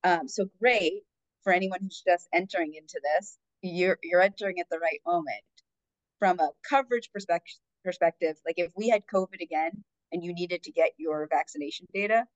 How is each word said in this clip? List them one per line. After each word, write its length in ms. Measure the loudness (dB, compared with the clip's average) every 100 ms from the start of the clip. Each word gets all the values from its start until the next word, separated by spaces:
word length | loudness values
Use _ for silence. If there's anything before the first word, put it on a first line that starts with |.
Um, 220 | 2 2 -2
so 200 | -4 -4 _
great 440 | 4 4 2 -4 _ _ _ _
for 100 | 0
anyone 280 | 2 2 -4
who's 200 | -8 -4 2
just 220 | 2 2
entering 400 | -2 -2 -4 -4
into 260 | -6 -12 -6
this. 340 | 0 -2 -2 -20 _ _
You're, 380 | -8 0 2 2
you're 200 | 2 4
entering 360 | 4 2 -6 -4
at 80 | -6
the 80 | -2
right 220 | -2 -2 -2
moment. 380 | -2 -2 -10 _ _ _ _ _ _ _ _
From 220 | 2 2
a 80 | 0 -2 0
coverage 440 | 0 2 -4 -4
perspec-, 260 | -14 -2 -4 -4 -20 _ _
perspective, 520 | -8 2 2 2 -4 -4 -6
like, 80 | -2
if 140 | -4
we 140 | -2 0
had 140 | 0 0
covid 300 | -2 -2 -8
again 420 | -6 -4 -4 -6 -20 _ _
and 120 | -8
you 80 | -6
needed 300 | -6 -6 -6
to 100 | -4
get 200 | 0 0 0
your 320 | -4 -4 -2
vaccination 560 | -2 -2 -8 -10 -10 -8
data 320 | -6 0 0 0